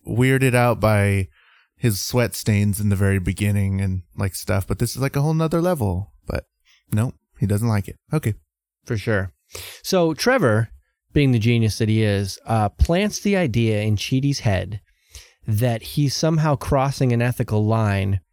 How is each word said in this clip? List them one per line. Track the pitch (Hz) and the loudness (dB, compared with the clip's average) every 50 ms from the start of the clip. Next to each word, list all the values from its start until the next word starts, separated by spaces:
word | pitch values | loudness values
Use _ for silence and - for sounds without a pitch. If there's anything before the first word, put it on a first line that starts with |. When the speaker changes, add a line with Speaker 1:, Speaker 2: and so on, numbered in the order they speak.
| _ | _
Speaker 1:
weirded | 113 110 110 127 131 135 131 131 127 117 | -6 0 2 2 2 4 4 2 2 2
out | 123 120 120 113 - | 2 2 2 2 2
by | - 110 107 101 101 101 98 98 95 - - _ _ _ _ _ _ _ _ | 2 2 2 2 2 2 0 0 -2 -4 -8 _ _ _ _ _ _ _ _
his | _ - 120 101 95 | _ 0 0 0 0
sweat | - - - 123 117 101 - | -4 -2 0 0 0 0 -4
stains | - - 113 107 101 104 104 95 - | -4 0 2 2 2 2 2 0 0
in | 104 104 | 0 0
the | 101 | 0
very | 92 101 98 98 98 | 2 2 2 2 0
beginning | 90 95 92 - 101 104 101 104 98 95 98 95 | 0 -2 -2 -2 0 0 0 0 0 0 0 -2
and, | 98 95 92 92 - _ _ | -2 -2 -2 -4 -6 _ _
like, | - 101 92 - | -6 -4 -4 -4
stuff. | - - - 98 95 92 | -6 -6 -2 -2 -2 -2
But | - 98 - | -2 -4 -2
this | 123 117 - | -2 -4 -2
is, | 120 135 | -4 -4
like, | 139 - | -2 -2
a | 143 139 | 0 0
whole | 156 160 | 0 0
nother | 160 160 156 175 170 165 | 0 0 0 0 0 0
level. | 185 180 147 107 98 87 92 101 - _ _ _ | 0 0 0 -2 -2 -2 -4 -6 -10 _ _ _
But | - - - - _ _ _ _ _ _ _ _ _ - | -8 -8 -8 -8 _ _ _ _ _ _ _ _ _ -2
no, | 107 117 135 - _ _ _ _ - | 0 0 -2 -4 _ _ _ _ -4
he | 131 | -2
doesn't | 95 101 101 113 117 | 0 0 0 0 0
like | 107 101 - - | 0 0 -2 -4
it. | 95 - _ _ 156 | -10 -16 _ _ -4
Okay. | 156 - 113 104 - _ _ _ _ _ _ _ _ _ | -2 -2 -2 -4 -4 _ _ _ _ _ _ _ _ _
Speaker 2:
For | - 120 | -6 -6
sure. | 101 - 117 107 98 98 90 - _ _ _ - - - - - - - | -4 -2 -2 -2 -2 -2 -4 -8 _ _ _ -18 -16 -16 -16 -18 -14 -6
So | - 190 185 170 160 151 | 0 2 2 2 2 0
Trevor, | - - - 262 254 175 120 107 110 110 - - - _ _ _ _ _ _ _ | 0 0 2 2 4 4 4 4 2 0 -2 -6 -14 _ _ _ _ _ _ _
being | 151 143 135 123 | 2 4 4 4
the | 113 | 4
genius | 104 120 120 117 113 107 - - | 4 2 2 4 2 0 0 0
that | 117 107 | 0 0
he | 110 110 110 | 2 2 2
is, | 104 101 98 101 95 - - _ | 2 2 0 -2 -4 -8 -12 _
uh, | - 113 110 107 98 | -2 -2 0 0 -2
plants | - - - - 170 185 208 208 - - | 2 0 2 2 4 2 0 0 -4 -4
the | - 208 196 | -2 0 0
idea | 185 180 135 104 120 113 110 107 104 107 | 2 0 0 0 0 0 0 0 0 0
in | 107 104 | 0 0
Chidi's | 98 - - 131 131 139 143 139 - | -2 -2 -2 -2 0 0 0 -2 0
head | - 113 95 92 92 95 107 101 - _ _ _ _ _ - - - - _ _ _ | 0 0 0 0 -2 -6 -10 -12 -14 _ _ _ _ _ -20 -20 -20 -20 _ _ _
that | - 104 101 123 123 117 113 - | -2 0 0 0 0 -2 -4 -6
he's | - - 151 147 135 - | -6 -2 -2 -2 0 -2
somehow | - - 160 165 156 156 156 143 | -2 -2 0 0 0 2 0 0
crossing | - - - 147 135 131 143 131 - 139 123 120 | -2 -2 0 0 0 0 0 -2 -2 0 0 0
an | 117 120 | 0 0
ethical | 123 120 - 117 - 110 107 107 | -2 -2 -4 -4 -2 0 0 0
line | 107 110 110 110 104 98 98 98 98 98 95 - _ | 2 0 0 0 0 0 0 0 -2 -2 -4 -4 _